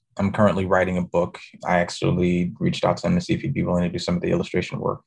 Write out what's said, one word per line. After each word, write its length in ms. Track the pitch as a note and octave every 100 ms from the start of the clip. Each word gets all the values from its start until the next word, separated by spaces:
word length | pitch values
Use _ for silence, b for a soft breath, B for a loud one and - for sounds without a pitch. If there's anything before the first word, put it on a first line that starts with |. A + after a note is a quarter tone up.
| _ -
I'm 140 | G2
currently 340 | F#2+ G#2 F2 F#2
writing 320 | F#2+ F#2 F2+
a 40 |
book. 380 | F2 F2 F2 - - - -
I 140 | F2
actually 760 | F2 - F#2 F2+ F2+ F2+ F2+ -
reached 260 | F2+ - F#2
out 120 | F2
to 100 | F2
him 80 | F2
to 60 |
see 120 | -
if 80 | E2+
he'd 140 | - -
be 80 |
willing 200 | F2+ F2
to 60 | F2
do 80 | F2
some 180 | - F2
of 60 |
the 80 | F2
illustration 500 | F2+ F#2 F2+ F2+ -
work 220 | F#2 -